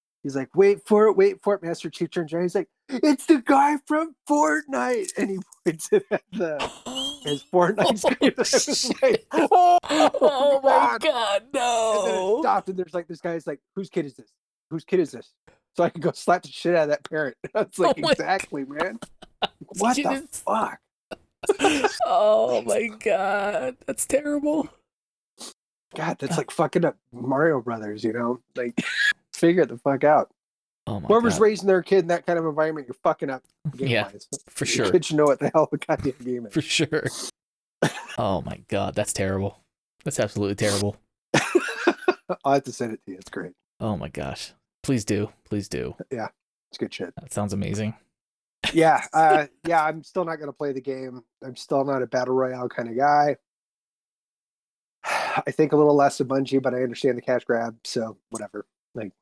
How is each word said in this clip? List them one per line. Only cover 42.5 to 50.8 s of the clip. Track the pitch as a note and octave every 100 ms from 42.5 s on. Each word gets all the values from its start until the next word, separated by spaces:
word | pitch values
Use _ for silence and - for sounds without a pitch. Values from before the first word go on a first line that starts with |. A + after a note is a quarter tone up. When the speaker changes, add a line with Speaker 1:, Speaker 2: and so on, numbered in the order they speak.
Speaker 1:
have | C#3 C3+
to |
send | - A#2+
it | G#2+ -
to |
you. | F#2
It's | -
great. | - F2+ _ _ -
Speaker 2:
Oh | A2+ F#2+
my | -
gosh. | - C2+ - - _ _ _
Please | - B2+ -
do. | G2+ G#2 _ -
Please | G#2 F#2+
do. | C2+ B1 - -
Speaker 1:
Yeah, | A#2 G#2 _ _ _ _
it's | -
good | A2
shit. | - F2 -
Speaker 2:
That | -
sounds | - G#2
amazing. | G2+ G2+ G#2 G#2+ - _ _ _ _ _ _ -
Speaker 1:
Yeah, | E3 D#3+ C#3+ -
uh, | D#3+ D#3 D3+ D3 _ E3+
yeah, | E3
I'm | D#3 D#3+
still | C3+ F#3+
not | E3 D#3
gonna | D3
play | - D3
the | C3